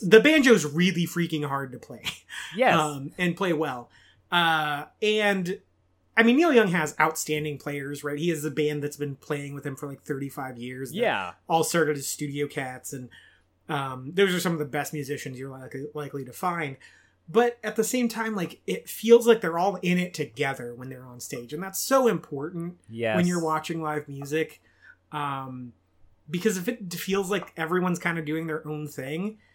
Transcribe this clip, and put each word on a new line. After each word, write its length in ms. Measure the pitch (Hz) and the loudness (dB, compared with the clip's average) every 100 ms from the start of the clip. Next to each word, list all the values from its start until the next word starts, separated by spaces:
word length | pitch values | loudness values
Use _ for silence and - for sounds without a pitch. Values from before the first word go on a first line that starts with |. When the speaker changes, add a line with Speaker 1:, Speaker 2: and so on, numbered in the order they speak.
Speaker 1:
is. 60 | 180 | 6
Speaker 2:
the 120 | 226 | 8
banjo's 440 | 294 311 254 208 143 | 8 8 8 6 4
really 400 | 147 180 175 175 | 2 2 2 -2
freaking 400 | 175 170 156 143 | -2 -2 -2 -2
hard 260 | 139 135 | -4 -6
to 60 | 127 | -12
play. 240 | - 135 - | -16 -14 -12
<laughs> 480 | - - - - 180 | -12 -14 -14 -8 2
Speaker 1:
Yes. 180 | 254 165 | 4 4
Speaker 2:
Um, 360 | 151 143 139 - | 2 -2 -8 -2
and 200 | 180 175 | -2 0
play 160 | 190 | 0
well. 380 | 156 156 123 120 _ _ _ _ | 0 0 -4 -12 _ _ _ _
Uh, 540 | 175 165 160 151 147 151 _ | 2 4 2 0 -4 -8 _
and, 600 | 214 214 208 196 175 190 _ _ _ _ _ - | 0 2 2 2 -2 -6 _ _ _ _ _ 4
I 60 | |
mean, 120 | 226 254 | 6 6
Neil 160 | 339 | 6
Young 160 | 254 208 | 6 6
has 260 | 170 151 - | 4 0 2
outstanding 580 | 160 160 - 151 151 143 | 0 0 -4 -4 -4 -6
players, 460 | 151 143 139 143 | -8 -6 -6 -8
right? 140 | 143 147 | -6 -2
He 100 | 170 | 0
has 160 | 156 | 0
a 60 | 151 | -2
band 320 | 139 151 147 | 0 0 0
that's 140 | 143 143 | -4 -4
been 200 | 147 139 | -6 -6
playing 380 | - 143 143 | -6 -6 -6
with 100 | 139 143 | -10 -10
him 80 | 135 | -8
for, 100 | 143 | -10
like, 140 | 135 | -10
thirty-five 540 | - 135 139 - 131 120 | -8 -6 -8 -8 -10 -10
years 320 | 123 127 131 | -10 -10 -8
that 60 | 170 | -2
Speaker 1:
Yeah. 340 | 226 110 90 - - | -2 -2 -4 -10 0
Speaker 2:
all 160 | 165 | 0
started 320 | 160 170 151 147 | 2 2 2 0
as 100 | 135 | -4
Studio 400 | - 147 143 143 | -6 -6 -4 -4
Cats, 440 | - 131 127 - | -4 -8 -10 -12
and, 160 | 139 123 - - _ _ _ - | -12 -14 -18 -20 _ _ _ -4
um, 440 | 151 135 127 131 | -4 -2 -6 -4
those 200 | 170 196 | 2 4
are 60 | 180 | 4
some 120 | 180 | 0
of 60 | 165 | 0
the 60 | |
best 280 | 143 147 139 | -2 -4 -4
musicians 460 | 151 131 147 139 127 | -6 -6 -6 -8 -10
you're 100 | 135 | -12
likely, 360 | 131 127 135 147 | -12 -12 -10 -10
likely 300 | 151 143 143 | -10 -8 -8
to 80 | 127 | -10
find. 440 | - 185 170 147 135 - - _ _ - | -6 -4 -2 -4 -8 -18 -20 _ _ -2
But 300 | 202 240 240 | 2 2 0
at 120 | 214 214 | -4 -2
the 80 | |
same 240 | 214 254 240 | 0 2 0
time, 260 | 226 220 208 | 0 -4 -4
like, 240 | 160 - - | -6 -6 -6
it 220 | 185 - | -6 -8
feels 380 | - 220 233 226 | -2 8 8 10
like 140 | - | 4
they're 180 | 170 170 | 4 0
all 180 | 190 185 | 0 2
in 200 | 180 180 | 2 2
it 140 | 175 | 0
together 600 | - 143 - 139 135 120 | -4 -6 -2 -2 -2 -8
when 160 | 120 127 | -10 -12
they're 160 | 131 127 | -12 -16
on 140 | 123 | -16
stage, 320 | - 127 120 | -12 -10 -8
and 80 | 151 | -8
that's 160 | 190 - | -6 -6
so 260 | - 269 247 | 2 4 6
important 720 | 175 - 139 151 180 175 175 - | 2 -2 -8 -6 -6 -8 -10 -14
Speaker 1:
Yes. 280 | 113 113 110 | -4 0 4
Speaker 2:
when 100 | 175 | 4
you're 160 | 175 | 2
watching 380 | 160 156 - 165 | 0 0 -2 -4
live 240 | 156 151 147 | -4 -4 -6
music. 520 | 139 139 156 160 - _ _ - - _ | -10 -4 -2 -2 -8 _ _ -20 -20 _
Um, 600 | 151 143 135 135 127 123 - _ _ - _ - | -6 -4 -4 -6 -10 -14 -16 _ _ -20 _ -8
because 260 | 175 220 185 | -2 0 0
if 100 | 180 | -2
it 200 | 233 185 | -6 -8
d-, 100 | 175 | -8
feels 320 | - 190 185 | -2 -2 0
like 220 | 196 - - | -2 -4 -6
everyone's 420 | 160 180 180 175 | -2 0 2 0
kinda 220 | 175 165 | -2 -2
doing 240 | 151 160 165 | -4 -4 -4
their 200 | 156 151 | -6 -6
own 180 | 151 151 | -8 -8
thing, 500 | - 135 160 202 214 _ | -10 -8 -6 -6 -10 _